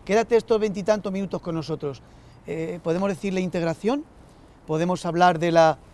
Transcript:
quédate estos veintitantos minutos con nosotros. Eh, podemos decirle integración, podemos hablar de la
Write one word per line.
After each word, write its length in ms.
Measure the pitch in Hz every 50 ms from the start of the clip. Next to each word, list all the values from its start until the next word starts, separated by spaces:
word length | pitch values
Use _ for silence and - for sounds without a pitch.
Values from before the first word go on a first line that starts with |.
| -
quédate 320 | - 196 226 226 - 240
estos 240 | 220 220 - 226 208
veintitantos 500 | 214 208 175 208 175 214 214 208 - 202
minutos 320 | 190 196 196 165 - 175
con 140 | - 180 165
nosotros. 480 | 160 147 156 156 135 156 143 131 - - - - - - - - - -
Eh, 360 | - 147 160 160 180 175 170 -
podemos 240 | 170 165 180 196
decirle 320 | 202 185 - - 196 185 185
integración, 640 | 185 170 - 175 165 165 160 - - 214 269 285 320 - - - - - - - - - - - -
podemos 380 | - 156 156 175 175 180 - -
hablar 340 | 170 160 170 180 180 175 156
de 140 | 170 170 170
la 240 | 165 160 160 147 - - -